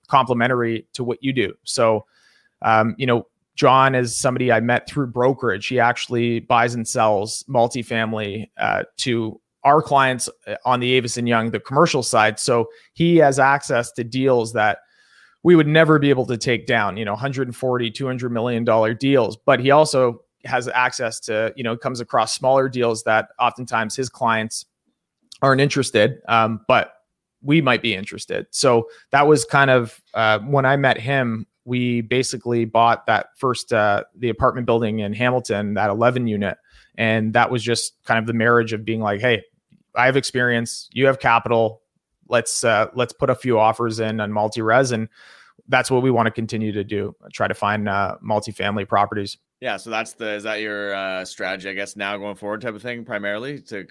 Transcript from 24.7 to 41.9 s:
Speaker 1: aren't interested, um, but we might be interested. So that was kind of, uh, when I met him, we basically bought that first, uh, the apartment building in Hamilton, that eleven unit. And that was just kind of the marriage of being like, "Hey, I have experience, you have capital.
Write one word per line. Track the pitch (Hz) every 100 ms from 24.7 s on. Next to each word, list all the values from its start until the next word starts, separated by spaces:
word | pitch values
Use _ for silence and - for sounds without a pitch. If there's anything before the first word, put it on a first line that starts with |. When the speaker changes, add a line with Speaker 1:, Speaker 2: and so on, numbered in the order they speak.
| _ _ _ _ _ _ -
Speaker 1:
aren't | 135 131
interested, | 143 143 123 107 107 127 -
um, | 113 110 110 -
but | 123 - _ _ _ _ _
we | 139 160
might | 135 117
be | 120
interested. | 95 101 - - 92 -
So | - 139 117 113 - _
that | 139 147
was | 151
kind | 151 143 139
of, | 127 113 - _
uh, | 107 110 107
when | 117 139
I | 131 139
met | 135 -
him, | 117 139 120 113 - _
we | 120 123 123 120
basically | 107 123 127 120 120 120
bought | 113 113 117 113 -
that | 107 - -
first, | 131 117 -
uh, | 117 104 101 - -
the | 120
apartment | 113 127 127 120
building | 117 113 110
in | 101
Hamilton, | 107 123 127 120 101 104
that | 104 104
eleven | 107 120 127 120
unit. | 104 101 - _ _ _ -
And | 113 110 110
that | 117 117
was | 123
just | 110 113 - -
kind | - 113
of | 113
the |
marriage | 117 117 120 113
of | 107
being | 110 110
like, | 107 101
"Hey, | 123 110 - _ _ _ _
I | 117 127
have | 135
experience, | - 127 123 117 117 - -
you | - 135
have | 131
capital. | 131 117 117 117 110 110 _